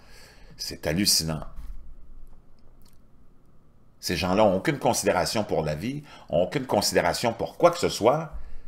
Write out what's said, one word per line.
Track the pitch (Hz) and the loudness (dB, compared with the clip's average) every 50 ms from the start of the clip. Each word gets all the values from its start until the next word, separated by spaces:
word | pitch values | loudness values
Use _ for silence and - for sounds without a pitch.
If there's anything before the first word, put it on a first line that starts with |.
| - - - - - - - - - - - | -20 -20 -20 -20 -20 -20 -20 -20 -20 -20 -14
C'est | - - - - - - | -12 -10 -10 -10 -6 -2
hallucinant. | 82 78 90 104 - - - 80 80 80 78 - - - - - - - - - - - - - - - - - - - - - - - - - - - - - - - - - - - - - - - - - - - - - - - - - - - - | -2 0 2 2 2 2 2 2 0 -4 -4 -6 -8 -10 -10 -10 -8 -8 -10 -10 -10 -12 -12 -14 -14 -14 -12 -12 -14 -14 -16 -18 -20 -20 -20 -20 -20 -20 -20 -20 -20 -20 -20 -20 -20 -20 -20 -20 -20 -20 -20 -20 -20 -20 -20 -20 -20 -20 -20 -20 -20 -18 -10
Ces | - - 95 | -4 -2 -2
gens-là | 80 85 90 92 101 110 | 0 2 2 4 6 6
ont | 104 92 | 6 6
aucune | 95 95 - 147 135 | 4 2 0 -2 0
considération | - 127 113 - - 98 90 90 - - - 113 104 | 2 0 0 2 2 2 2 4 2 0 0 -2 -2
pour | - 92 78 78 | 0 0 0 0
la | 76 76 | 0 -2
vie, | 76 90 120 135 147 147 - - - - - | -4 -4 -6 -6 -8 -10 -14 -18 -20 -6 0
ont | - 80 180 | 2 2 2
aucune | 185 - 147 127 | 2 0 -2 -2
considération | 127 - 104 95 - 90 90 85 87 80 - - 120 117 | 0 0 2 2 2 4 4 4 4 2 2 0 -2 -2
pour | - 80 - - | -2 -4 -6 2
quoi | - 165 170 170 | 4 4 4 4
que | - | 4
ce | - 85 | 0 -2
soit. | - - 98 113 135 156 165 156 - - - - - - - | 0 2 4 4 4 4 0 -4 -8 -8 -6 -6 -6 -6 -6